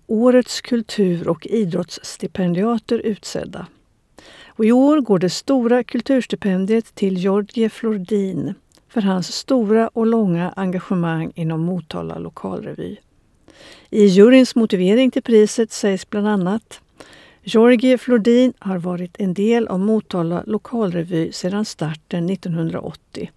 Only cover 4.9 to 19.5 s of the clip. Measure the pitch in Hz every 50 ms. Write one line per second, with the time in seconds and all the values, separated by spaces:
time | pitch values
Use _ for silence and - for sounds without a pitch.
4.9 | 311 311 240 - 202 170 180 175 - - - - 277 262 233 226 240 247 233 -
5.9 | - 240 - - 269 254 226 - 208 - - 202 185 185 190 196 220 226 - -
6.9 | - - 202 196 190 180 180 196 196 208 202 - - 240 220 214 - - - 226
7.9 | 214 196 180 - 220 202 196 190 180 147 110 143 202 - _ _ _ _ _ _
8.9 | - 233 196 196 185 185 170 - - - - - 269 254 220 202 220 226 226 220
9.9 | - 233 220 226 226 226 214 185 170 170 180 180 - 190 196 185 180 180 - -
10.9 | 196 180 170 165 160 160 160 - - - 165 160 165 160 165 175 185 175 156 -
11.9 | - - 165 165 165 165 170 170 - - - 190 - - - - 147 156 165 180
12.9 | 208 - _ _ _ _ _ _ _ _ _ _ - - - - - - _ _
13.9 | - 220 208 202 180 196 202 240 262 262 254 - - 240 220 - 208 180 180 185
14.9 | 214 247 262 254 - 269 - - 226 214 214 202 - - 226 - - - - 202
15.9 | 190 185 - - - 208 202 214 214 196 175 180 208 226 - - - - _ _
16.9 | _ - - - - - - - _ _ - - - 220 226 247 254 220 262 254
17.9 | 254 240 - 254 247 233 190 233 233 247 254 247 - - - 190 185 175 165 180
18.9 | 180 175 180 175 - - 202 185 170 202 202 220